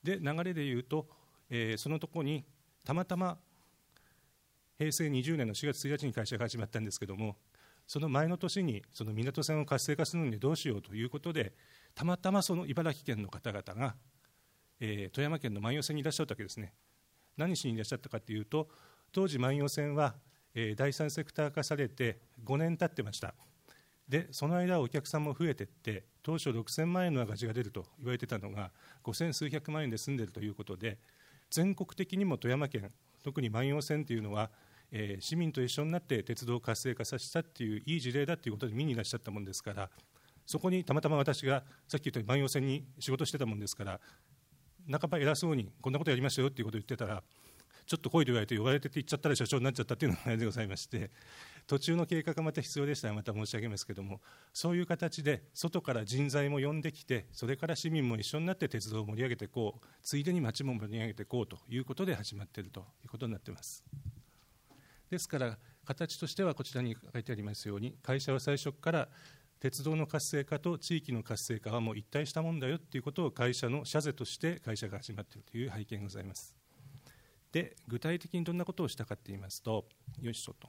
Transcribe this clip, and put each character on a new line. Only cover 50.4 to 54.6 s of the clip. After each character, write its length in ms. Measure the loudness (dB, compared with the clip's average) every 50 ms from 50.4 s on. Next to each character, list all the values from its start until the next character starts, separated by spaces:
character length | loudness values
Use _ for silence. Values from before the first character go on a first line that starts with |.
| 2
ご 60 | 0
ざ 100 | 0 0
い 60 | -2
ま 80 | -2 -4
し 100 | -6 -6
て、 240 | -4 -4 -4 -4 -4 -8 -16 -20 -20 -18 -18 -18 -18 -20 -20 -2
途 140 | 0 0 2
中 160 | 4 2 2
の 100 | 2 4
計 180 | 4 2 2 2
画 100 | 0 0
が 100 | 2 0
ま 80 | 0
た 100 | 0 0
必 180 | -2 -2 -2 0
要 60 | 0
で 80 | 0 0
し 80 | 0
た 60 | 0
ら 60 | -2 -2
ま 100 | -2 -2
た 100 | -2 -2
申 120 | -2 -2
し 100 | -2 -2
上 60 | -2
げ 80 | -2 -2
ま 80 | -4
す 100 | -4 -6
け 60 | -6 -6
ど 100 | -6 -6
も、 180 | -8 -8 -10 -12 -20 -20 -20 -20 -10 _
そ 180 | -2